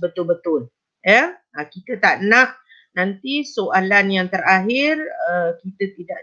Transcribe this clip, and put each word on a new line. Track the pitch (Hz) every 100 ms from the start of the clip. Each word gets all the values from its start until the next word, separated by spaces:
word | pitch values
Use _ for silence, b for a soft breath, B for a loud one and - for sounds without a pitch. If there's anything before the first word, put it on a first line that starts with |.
betul-betul. | 170 180 170 170 175 151 123 _ _ _
Ya, | 185 226 330 359 _ -
ha, |
kita | - 185 214 240
tak | 185 127 202
nak | 233 254 - b b b
nanti | - 185 196 262 285 285
soalan | - 190 190 190 202 196
yang | 190 185
terakhir, | 185 - 190 202 254 294 311 311 - 170
uh, | 175 170 170
kita | 190 190 196 196
tidak | 175 175